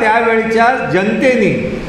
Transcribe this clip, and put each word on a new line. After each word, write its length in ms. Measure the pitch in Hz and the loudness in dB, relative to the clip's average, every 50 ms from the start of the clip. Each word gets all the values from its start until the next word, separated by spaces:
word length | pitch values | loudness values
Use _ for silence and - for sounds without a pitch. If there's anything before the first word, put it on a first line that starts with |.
त्यावेळच्या 920 | 233 214 220 233 233 226 226 220 220 226 226 226 226 240 262 240 - - | 0 0 0 2 0 0 0 0 0 0 2 2 2 2 2 0 -2 -2
जनतेने 880 | 147 180 196 214 226 - 277 262 254 233 202 165 135 113 - - - - - | -2 0 0 0 -2 0 2 2 2 2 2 0 0 -2 -4 -6 -6 -8 -8